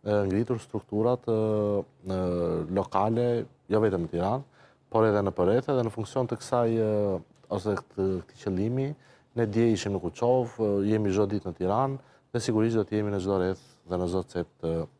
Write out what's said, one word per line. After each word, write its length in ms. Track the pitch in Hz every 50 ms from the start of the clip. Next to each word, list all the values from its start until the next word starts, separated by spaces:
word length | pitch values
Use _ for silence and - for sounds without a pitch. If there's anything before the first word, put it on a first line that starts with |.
| -
ë, 120 | 104 104 104 101
ngritur 320 | 95 92 104 117 - 127 110
strukturat, 680 | - - - 104 - _ 104 107 110 120 127 123 - -
ë, 540 | 113 110 110 110 107 107 104 104 101 101 - - _ _ - 95
ë, 80 | 95 92 92 90 87 87 85 85 82 82 82 80 92
lokale, 520 | 98 92 - - 95 101 110 113 117 120 123 120 117 - - _ _ _ -
jo 100 | 101 107 110
vetëm 240 | 107 95 87 85
në 40 | 80
Tiranë, 540 | - 85 90 98 117 139 139 _ _ _ - - _ _ _ _
por 160 | - 113 110
edhe 140 | 110 101 104 98
në 100 | 98 90
përrethe, 400 | - 90 92 107 123 123 - 143
dhe 80 | 127 117
në 80 | 113 -
funksion 360 | 117 110 - - 135 127 113
të 100 | 123 110
kësaj, 240 | - - - 123 120 117 113
ë, 160 | 113 110 107 107 104 104 101 95 87 - _ _ _ - _ 101
ose 240 | 101 95 107 101 92 - _ -
të 140 | 101 95 95 95 90 -
këtij 180 | - - - -
qëllimi, 460 | 104 95 90 101 113 123 131 135 143 151 _ _ - - _ _ _ _
ne 80 | 117 117 104
dje 200 | 104 113 117 117 110
ishim 220 | 98 - 104 98
në 60 | 92 87
Kuçov, 540 | 87 - - 117 120 127 127 123 113 -
ë, 160 | - 110 104 101 101 98 104
jemi 240 | 110 110 107 101 92
çdo 160 | 101 104 98
ditë 200 | 107 101 - 92
në 80 | 82 -
Tiranë, 400 | 90 92 101 117 135 135 135 135 - _ _ _ _ _ -
dhe 80 | 120 -
sigurisht 360 | - 113 107 110 117 113 110
do 40 | 101
të 120 | - 107 107
jemi 140 | 104 104 101
në 80 | 98 90
çdo 160 | 98 98 95
rreth 240 | 90 92 95 - - - - _ _ -
dhe 120 | 90 90
në 80 | 90 85
çdo 160 | 90 95 87 - -
cep 180 | 90 85 - _ _ -
të 100 | 82 82 82 78 - _